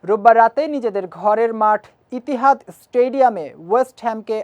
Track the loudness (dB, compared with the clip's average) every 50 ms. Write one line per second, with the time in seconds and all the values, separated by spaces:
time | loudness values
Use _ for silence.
0 | -4 -2 0 2 4 4 6 6 4 2 2 -2 -4 -4 -4 -6 -6 -4 -4 -6
1 | -6 -8 -10 -6 -2 -2 0 0 0 -2 -2 -2 0 0 0 -2 -4 _ _ _
2 | _ _ -14 -12 -8 -8 -4 0 2 2 2 2 -2 -12 -20 _ _ _ -2 0
3 | 0 0 2 2 2 2 2 0 -8 -12 -14 -16 -6 -2 0 0 0 -2 -6 -10
4 | -8 -8 -8 -8 -8 -8 -6 -6